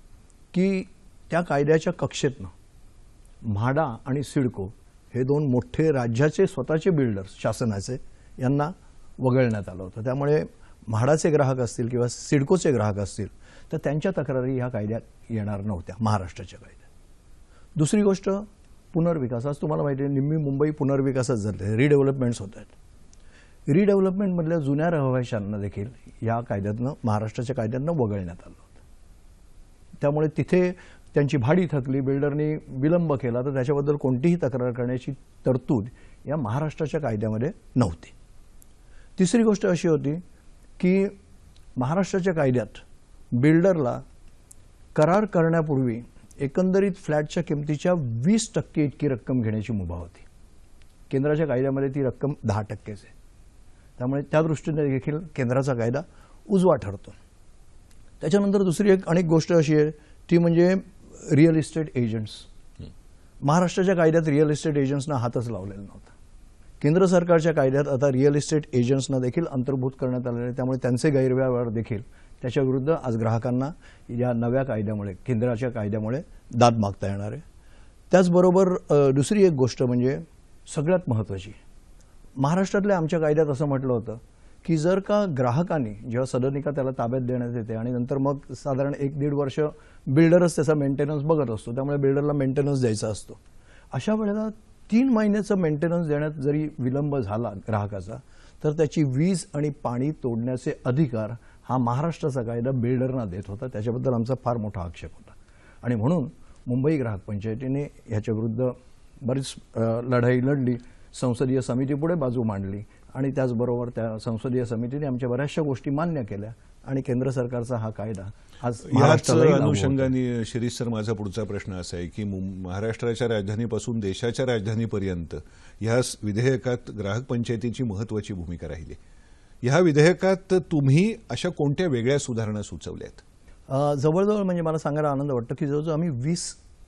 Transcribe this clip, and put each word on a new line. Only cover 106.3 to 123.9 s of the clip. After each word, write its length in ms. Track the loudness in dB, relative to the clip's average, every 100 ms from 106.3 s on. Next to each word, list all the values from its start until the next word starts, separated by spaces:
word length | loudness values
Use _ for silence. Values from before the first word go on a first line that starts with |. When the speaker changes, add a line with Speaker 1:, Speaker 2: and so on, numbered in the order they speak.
| -8 -20 -14 -4
Speaker 1:
मुंबई 320 | -2 0 0
ग्राहक 220 | -2 -6 -6
पंचायतीने 580 | -6 -6 -6 -4 -4 -6 -12 -6
ह्याच्याविरुद्ध 600 | -4 -2 -2 -2 -2 -2 -4 -14 -20 -20 -10
बरीच, 320 | -4 -4 -4 -10 -10 -2
अ, 40 | -2 -2
लढाई 360 | 0 2 4 4
लढली, 360 | 2 2 0 -2 -6 -20 -20 -6
संसदीय 400 | -2 0 0 0
समितीपुढे 540 | -2 -2 -2 -2 -2
बाजू 280 | 0 -2 -2
मांडली 380 | -2 -2 -6 -8 -12 -20 -12
आणि 160 | -4 -2
त्याचबरोबर 580 | 0 0 0 0 -2 -4
त्या 300 | -4 -4 -4
संसदीय 460 | -6 -4 -2 -2
समितीने 420 | -2 -4 -4 -4 -4
आमच्या 220 | -2 -2
बऱ्याचशा 340 | -2 -2 -2
गोष्टी 280 | -2 -2 -2
मान्य 320 | -2 -2 -4
केल्या 300 | -6 -8 -10 -14 -20 -18
आणि 180 | -6 -4
केंद्र 280 | -2 0 0
सरकारचा 460 | -2 -2 -4 -4 -4
हा 140 | -4
कायदा 400 | -6 -8 -8 -10 -16 -20 -8
आज 160 | -6 -6
Speaker 2:
याच 100 | 0
Speaker 1:
महाराष्ट्रालाही 560 | 4 6 6 4 6 6
लागू 160 | 6 4
होतोय. 160 | 2
Speaker 2:
अनुषंगाने 640 | 2 0 0 0 -2 -2
शिरीष 280 | -4 -4 -4
सर, 160 | -2 -4
माझा 240 | -2 -2
पुढचा 320 | -4 -4 -6
प्रश्न 280 | -6 -6 -8
असा 240 | -8 -8 -8
आहे 100 | -8
की 180 | -6
मुं-, 400 | -6 -6 -6 -8
महाराष्ट्राच्या 640 | -8 -6 -6 -4 -4 -2 -2
राजधानीपासून 720 | -2 -2 -4 -2 -4 -4